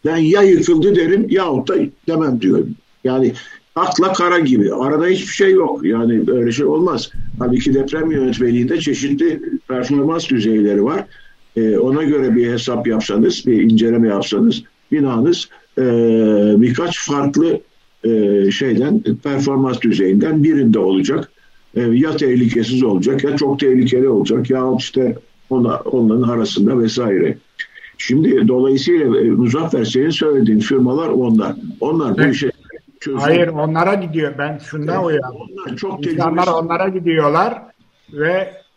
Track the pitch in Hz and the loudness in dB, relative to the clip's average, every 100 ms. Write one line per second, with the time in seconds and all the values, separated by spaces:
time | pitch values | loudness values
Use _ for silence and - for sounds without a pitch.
0 | 156 165 156 202 196 170 - 160 190 175 | -2 0 2 4 6 4 4 2 4 2
1 | 165 196 220 185 175 135 - - - - | 2 0 2 0 0 -2 -2 -2 -2 -6
2 | - 160 156 120 95 87 80 - _ _ | -4 -2 0 0 0 0 -2 -8 _ _
3 | 127 131 123 120 - - _ 165 180 - | -2 0 0 -2 -18 -20 _ -4 -2 0
4 | 185 190 175 175 147 120 101 - 131 151 | 0 0 2 2 2 2 2 0 -2 0
5 | 175 190 - - 196 190 156 - 85 113 | 0 0 -4 0 4 4 2 -2 -2 0
6 | 117 113 123 127 120 117 147 156 180 127 | 0 0 0 0 0 0 0 0 0 -2
7 | - - - - 123 123 143 135 135 156 | -6 -8 -8 -4 -2 0 0 0 -2 -4
8 | 160 147 131 110 123 120 123 165 147 - | -2 0 -2 0 0 0 0 -2 -2 -4
9 | 139 143 165 151 - 131 - 127 123 143 | -2 0 -2 -2 -8 -10 -6 -6 -2 0
10 | 143 165 160 127 107 107 104 101 107 - | 0 -2 -2 -2 0 2 2 2 0 -2
11 | - - - _ _ - 110 101 131 143 | -8 -18 -20 _ _ -2 0 2 0 0
12 | 151 147 131 117 120 120 127 117 110 110 | 0 0 0 0 0 -2 -4 -4 -2 -2
13 | - 104 120 117 - 110 113 110 113 117 | -2 0 0 0 0 2 4 2 2 2
14 | 113 98 - 101 233 - - _ _ 156 | 2 0 -2 0 0 0 -8 _ _ 0
15 | 139 117 147 175 - - _ - 127 117 | 0 0 0 0 -4 -18 _ -2 0 2
16 | 117 113 107 104 104 104 120 123 175 170 | 4 4 4 4 4 4 4 0 -4 -6
17 | - 143 143 147 165 - _ _ _ _ | -4 -2 0 0 0 -2 _ _ _ _
18 | 117 110 101 101 98 - 135 107 139 220 | -2 0 2 2 0 0 -2 0 0 0
19 | - - 143 139 139 131 135 120 117 90 | -2 -4 -4 -2 -2 0 -2 0 0 2
20 | 95 104 160 156 151 143 120 107 95 95 | 2 2 2 2 2 2 2 2 2 0
21 | 95 156 - _ _ - _ - 120 120 | 0 -4 -6 _ _ -20 _ -4 0 2
22 | 156 151 139 127 117 117 113 127 123 95 | 0 0 0 2 2 0 -2 0 0 0
23 | 101 135 139 143 143 139 139 127 120 123 | 0 0 -2 -2 -2 0 2 2 2 2
24 | 135 107 85 117 123 131 131 120 - 131 | 2 2 0 -2 0 -2 0 -2 -4 -2
25 | 123 113 _ _ _ 131 120 - - 127 | -2 -4 _ _ _ -2 0 -2 -2 0
26 | 110 117 123 117 104 87 101 127 113 120 | 2 2 0 0 -2 0 0 2 0 -2
27 | 117 95 82 - _ - - - - - | -2 0 0 -4 _ -16 -16 -16 -20 -12
28 | - 135 160 - 110 127 135 135 139 175 | -2 0 2 2 2 2 2 0 2 2
29 | 135 113 113 113 120 139 165 135 110 123 | 2 2 2 2 0 0 -2 -2 0 0
30 | 151 156 156 139 110 107 107 135 123 135 | 0 0 0 2 2 2 2 0 2 0
31 | 160 - 123 110 98 - 80 - 131 160 | -2 0 2 2 0 -6 -12 -6 -4 -2
32 | 135 98 151 127 143 - - - _ _ | -2 0 0 0 -4 -8 -20 -20 _ _
33 | - 135 143 170 170 151 156 160 180 196 | -8 -2 0 2 0 -2 -4 0 0 -2
34 | 175 156 147 139 147 147 - 156 151 185 | -4 -4 -4 -4 -8 -8 -12 -8 -6 -4
35 | 170 151 127 113 - - - 127 196 190 | -2 -2 -4 -14 -18 -16 -12 -10 -10 -8
36 | 170 156 165 165 180 165 165 170 190 185 | -6 -2 -2 0 0 -2 -4 -4 -4 -2
37 | 170 160 143 160 220 233 - _ _ _ | -2 0 0 0 -2 -4 -16 _ _ _
38 | _ 147 156 185 190 - _ | _ -6 -2 -2 -6 -12 _